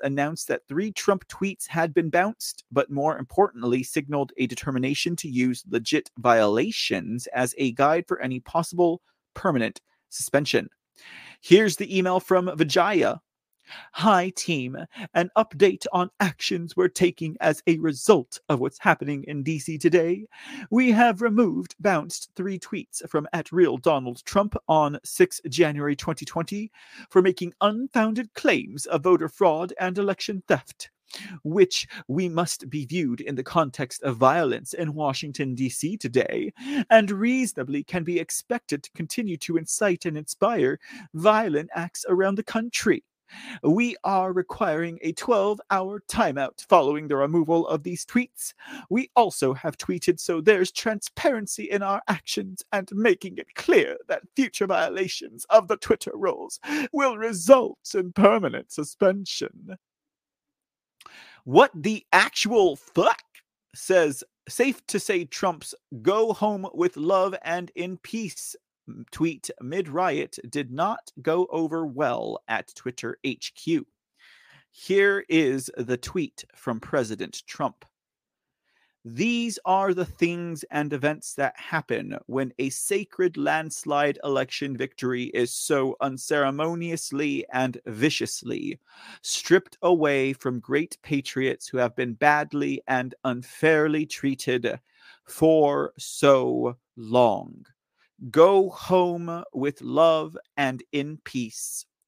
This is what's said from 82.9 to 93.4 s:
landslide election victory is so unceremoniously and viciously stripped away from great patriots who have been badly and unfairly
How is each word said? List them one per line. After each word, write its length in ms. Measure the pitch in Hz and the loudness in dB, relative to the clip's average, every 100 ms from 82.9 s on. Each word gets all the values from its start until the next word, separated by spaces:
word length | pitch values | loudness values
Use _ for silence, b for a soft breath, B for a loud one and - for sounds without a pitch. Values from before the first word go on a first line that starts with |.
| 202 196 - 180 156 | -4 -4 -2 -2 0
landslide 800 | 143 156 160 - 151 143 147 143 | 0 0 -2 -8 -2 0 0 -2
election 540 | 143 135 131 - 143 123 | -2 -2 -2 -6 -6 -6
victory 540 | 135 - 127 123 123 | -8 -6 -4 -4 -4
is 180 | 120 120 | -2 -2
so 460 | - - 143 131 - | -2 -2 0 0 -2
unceremoniously 1400 | 135 131 - 147 135 143 160 170 170 165 - 139 147 139 - | -6 -6 -2 0 0 0 -4 -4 -6 -6 -6 -4 -2 -4 -4
and 260 | 127 131 117 117 | -4 -4 -6 -10
viciously 920 | 107 147 - 117 - 120 - - - B B B B | -2 0 0 -6 -8 -8 -8 -8 -12 B B B B
stripped 560 | - - - 185 - - | -8 -6 4 2 2 -2
away 540 | 180 175 151 139 135 | 2 4 2 2 0
from 260 | 135 135 123 | -2 -4 -4
great 380 | - 143 170 - | -2 -2 -2 -10
patriots 680 | - 143 - 135 131 123 - | -6 -4 -4 -4 -2 -4 -6
who 100 | 127 | -2
have 180 | 120 - | -2 -2
been 160 | 123 | -6
badly 720 | 110 147 147 151 143 143 139 - | 0 2 2 0 -4 -4 -4 -4
and 280 | 131 127 - | -4 -4 -6
unfairly 800 | 135 123 | -6 -6